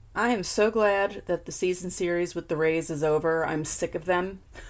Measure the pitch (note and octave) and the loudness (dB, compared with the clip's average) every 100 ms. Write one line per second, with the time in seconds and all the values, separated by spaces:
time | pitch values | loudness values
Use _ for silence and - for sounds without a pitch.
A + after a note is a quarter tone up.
0 | - - A#3 A#3 F3+ - G#3+ A3 G#3 G3 | -10 -2 0 0 0 2 2 4 4 4
1 | G3 G3+ - E3+ - - F#3 F3+ F3+ - | 2 -2 -4 -4 -4 -2 -2 -2 -4 -2
2 | F3 F3 F3 F3 - D#3 D#3+ E3 D#3+ D3+ | 0 0 -2 -4 -4 0 2 2 -2 -2
3 | D#3 D3+ E3 D#3+ D#3 D#3 D#3 - E3 F3 | 2 2 2 0 0 -2 -2 -2 -2 -4
4 | D#3+ F3+ F#3 G3 - - | 0 0 0 -6 -16 -20